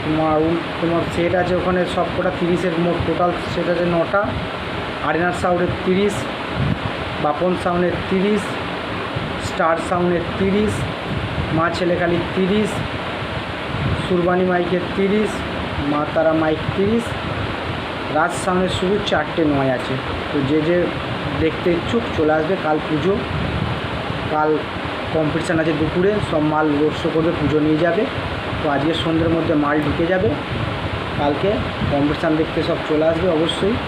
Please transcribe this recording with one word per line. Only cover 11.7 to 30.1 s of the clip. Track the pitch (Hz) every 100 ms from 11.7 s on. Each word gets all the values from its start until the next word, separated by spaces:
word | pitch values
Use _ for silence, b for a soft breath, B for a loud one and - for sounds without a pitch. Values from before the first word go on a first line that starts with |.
| 165
ছেলেকালীর | 180 175 175 175 - -
তিরিশ, | 190 208 208 - - - - - - - - - - - - -
সুরবাণী | - 180 170 180 185
মাইকের | 180 175 180 175 -
তিরিশ, | 196 208 208 - - - - - 143
মা | 147 151
তারা | 165 160 160
মাইক | 156 156 - -
তিরিশ, | 196 233 - - - - - - - - - - - 143
রাজ | 170 170
সাউন্ডের | - 180 185 -
শুধু | 185 208 202
চারটে | 180 147 - 156
নয় | 143 135 127
আছে। | - 131 - - -
তো | 147 131
যে | 156 151
যে | 175 175 - - - - 143
দেখতে | 160 - 180 170
ইচ্ছুক | - 233 233 -
চলে | 151 156
আসবে, | 156 185 156
কাল | 151 -
পুজো, | 151 170 208 - - - - - - - - - - -
কাল | 151 151 151 - - - - -
কম্পিটিশান | 160 151 160 - 165
আছে | 160 147
দুপুরে, | 156 175 185 208 -
সব | 165 151
মাল | 151 156 143
রোড | 151 135
শো | 170 151
করবে, | 160 -
পুজো | 147 151 151
নিয়ে | 156 170
যাবে। | 170 254 - - - - -
তো | 156 139
আজকে | 143 165
সন্ধ্যের | 165 160 160 165
মধ্যে | 156 156
মাল | 143 151 143
ঢুকে | 139 165